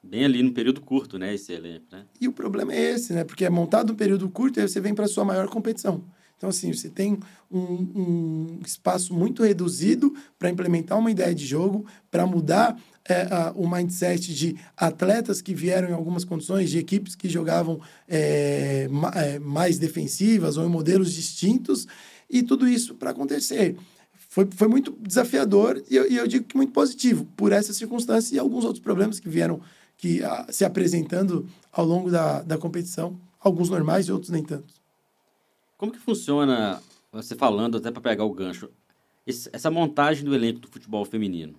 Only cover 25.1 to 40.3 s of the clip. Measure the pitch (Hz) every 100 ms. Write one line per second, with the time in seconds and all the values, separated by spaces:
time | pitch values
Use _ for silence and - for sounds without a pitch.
25.1 | 196 240 - 214 202 226 269 - 254 -
26.1 | 247 240 247 - 269 269 277 285 - 254
27.1 | 175 151 - 202 202 208 202 226 240 -
28.1 | 226 226 269 269 247 226 - - 190 214
29.1 | 208 170 160 170 170 - _ _ _ 175
30.1 | 170 - - - - 190 190 180 175 156
31.1 | 180 196 175 - - _ - 165 175 185
32.1 | 175 156 143 170 160 165 170 180 - 170
33.1 | 180 - _ 202 170 175 185 151 185 170
34.1 | 190 180 165 151 143 139 _ _ _ _
35.1 | _ _ _ _ _ _ _ 208 233 -
36.1 | 233 - 143 143 120 107 85 - _ _
37.1 | 110 - 117 131 104 117 113 117 120 120
38.1 | 104 107 92 92 92 - _ _ _ _
39.1 | _ - 120 - - 160 165 156 151 147
40.1 | 151 143